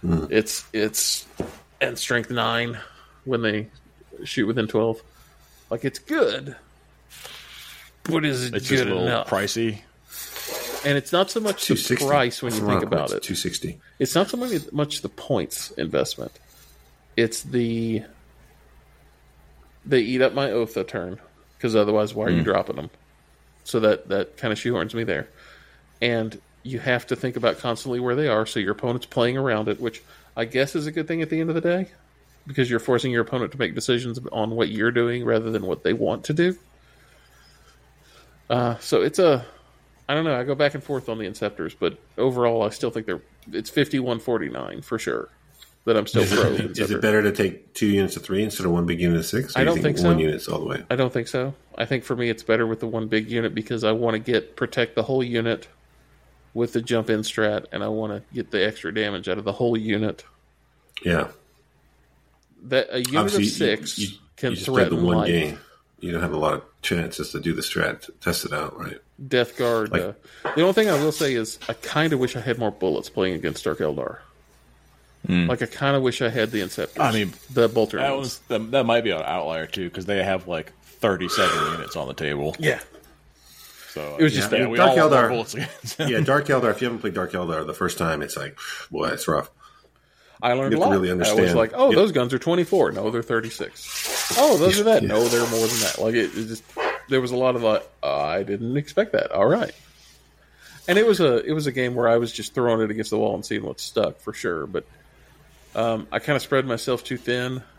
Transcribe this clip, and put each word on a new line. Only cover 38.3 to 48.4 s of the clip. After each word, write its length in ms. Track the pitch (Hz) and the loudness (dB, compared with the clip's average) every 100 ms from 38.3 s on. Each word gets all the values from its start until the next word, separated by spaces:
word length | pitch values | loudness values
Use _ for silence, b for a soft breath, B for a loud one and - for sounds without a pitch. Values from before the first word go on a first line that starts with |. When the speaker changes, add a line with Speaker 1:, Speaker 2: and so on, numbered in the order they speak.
| b _ | b _
Speaker 2:
Uh, 280 | 120 120 117 | 0 0 -2
so 240 | - 123 | 0 2
it's 180 | 107 156 | 2 4
a, 260 | 180 139 120 B B B _ _ - | 4 4 0 B B B _ _ -4
I 60 | |
don't 120 | 143 160 | -2 0
know, 140 | 131 | 0
I 40 | |
go 120 | 123 139 | -2 2
back 200 | 147 143 | 2 0
and 80 | |
forth 260 | - 139 117 | -6 -6 -4
on 80 | 113 | -6
the 80 | 101 | -6
Inceptors, 480 | - 104 - 80 | -4 -6 -4 -8
but 240 | - 87 - _ - | -2 -2 -2 _ 0
overall 460 | 123 123 120 117 | 0 4 2 4
I 60 | 107 | 0
still 220 | - 123 | -2 -4
think 140 | 113 110 | -4 -6
they're, 160 | 90 - _ - | -6 -8 _ -10
it's 180 | 95 110 | -8 -4
fifty-one 500 | - 143 135 127 113 | 0 0 0 -2 -4
forty-nine 640 | 120 113 76 60 52 50 | -2 -2 -2 -6 -10 -10
for 180 | - 113 | -6 -4
sure, 300 | - 58 - _ _ B B B - | -2 -4 -6 _ _ B B B 2
that 100 | 110 | 2
I'm 100 | 107 | 4
still 160 | 117 | 2
Speaker 1:
Is 80 | 95 | 4
it, 20 | 104 | 4
Speaker 2:
pro 100 | 90 | 4
Speaker 1:
is 80 | 67 | 2
it 40 | - | -2
Speaker 2:
conservative. 360 | - 98 104 | -2 -2 2
Speaker 1:
better 200 | 110 107 | 4 6
to 80 | 104 | 4
take 420 | 101 101 - - | 2 0 0 -14
two 140 | - 107 | 0 2
units 280 | 101 95 - | 4 2 -2
of 80 | |
three 200 | - 95 | -4 -2